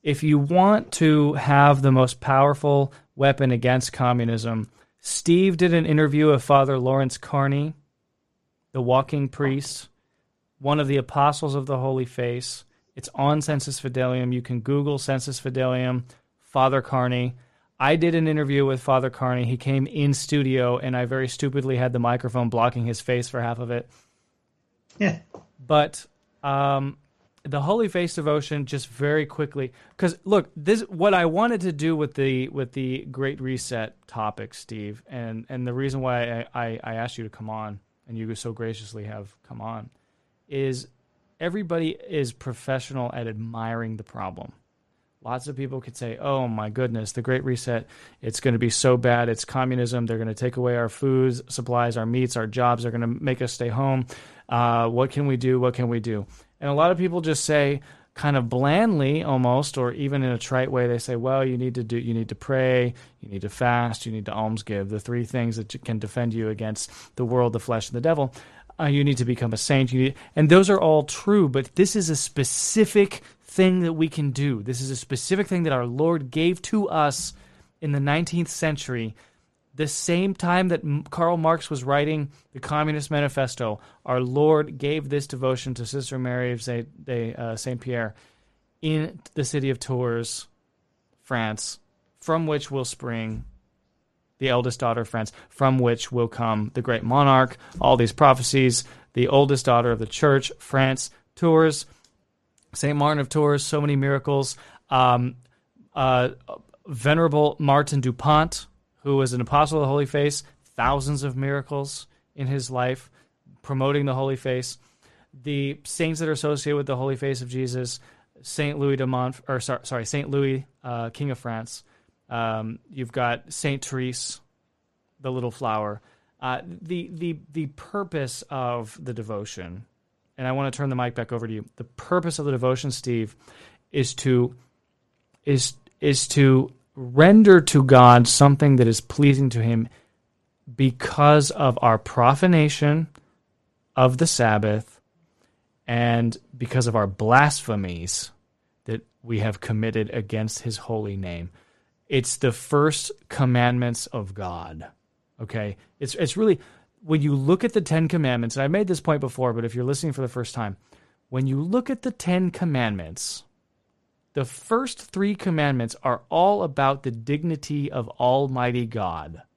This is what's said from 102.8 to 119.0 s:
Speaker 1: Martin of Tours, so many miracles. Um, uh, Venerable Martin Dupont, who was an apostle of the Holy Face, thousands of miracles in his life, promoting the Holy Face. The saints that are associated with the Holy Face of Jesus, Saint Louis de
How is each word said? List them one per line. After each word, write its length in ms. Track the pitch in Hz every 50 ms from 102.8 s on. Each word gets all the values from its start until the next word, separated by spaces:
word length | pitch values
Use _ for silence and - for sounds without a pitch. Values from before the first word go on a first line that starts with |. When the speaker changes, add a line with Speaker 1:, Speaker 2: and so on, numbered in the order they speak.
| - 143 147
Speaker 1:
Martin 220 | 147 143 147 151 147
of 100 | 139 131
Tours, 340 | - 156 147 147 147 143 143
so 160 | - - 151
many 160 | 147 147 143
miracles. 640 | 135 135 139 139 139 135 - 143 139 135 127 - - - - - - _ _
Um, 460 | 135 127 127 123 127 123 123 127 139 - _ _ _ _ _ _ _ _ - _ _
uh, 340 | - 131 131 127 127 123 127 - - _ - - - _ _ _ _ _
Venerable 680 | 196 147 117 110 139 151 160 170 160 143 151 151 147 143 -
Martin 420 | 156 143 139 143 147 143 147 143
Dupont, 640 | 123 127 123 - - 147 151 151 156 165 - - - _ _ _ _ _ _ _ _
who 140 | - 139
was 160 | 135 135 127 123
an 80 | 123
apostle 380 | 123 120 143 143 151 143 156 156
of 40 | 147
the 60 | 135
Holy 160 | 139 143 143
Face, 380 | 131 - 147 143 147 143 - - - _ _ _ _ _
thousands 480 | - 117 123 139 143 131 139 147 139 135
of 140 | 143 123
miracles 720 | 131 135 139 139 139 135 - 147 143 139 143 - - - _ _ _ _ _ _
in 120 | - 135
his 240 | 131 139 139 123 120
life, 400 | 127 123 123 127 131 131 - _ _ _ _ _ _ _ _ _ - _
promoting 440 | _ - 139 131 131 139 143 147 143
the 100 | 139 127
Holy 200 | 131 135 135 135
Face. 420 | 127 - 131 127 127 127 - - - _ _ _ _ _ _ _ _ _ _ _ 139 120
The 360 | 147 147 143 139 139 143 - _
saints 360 | - - - 170 160 160 156
that 100 | 165 156
are 40 | 156
associated 440 | 139 - 147 147 143 - 147 147
with 80 | 143 139
the 80 | 135 135
Holy 200 | 123 131 139 135
Face 260 | 127 139 139 135 123
of 80 | 127 123
Jesus, 500 | 123 131 131 123 123 127 127 120 - - - - _ _ _ _ _ _
Saint 380 | - - - - 147 143 147 143
Louis 160 | 139 139 139
de 120 | 131